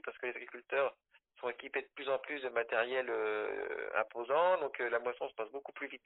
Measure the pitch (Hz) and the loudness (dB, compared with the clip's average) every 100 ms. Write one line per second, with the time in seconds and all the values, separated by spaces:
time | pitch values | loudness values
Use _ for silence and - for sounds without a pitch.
0 | - - 123 127 123 123 - 135 131 - | -8 -6 -4 -6 -8 -14 -2 2 2 0
1 | _ _ _ - 123 120 139 139 131 - | _ _ _ -8 -6 -6 -4 -4 -4 -4
2 | 135 131 - 147 127 117 117 117 120 131 | 0 0 0 -4 0 0 2 2 4 2
3 | 123 113 107 107 104 101 95 - 53 98 | 2 2 2 0 0 -2 -4 -4 0 0
4 | 113 117 120 147 175 185 143 - 120 117 | 0 -2 2 4 6 4 2 -2 0 0
5 | 123 120 143 - 104 139 - - 139 131 | 0 -4 -6 -6 -6 -8 -10 -10 -10 -10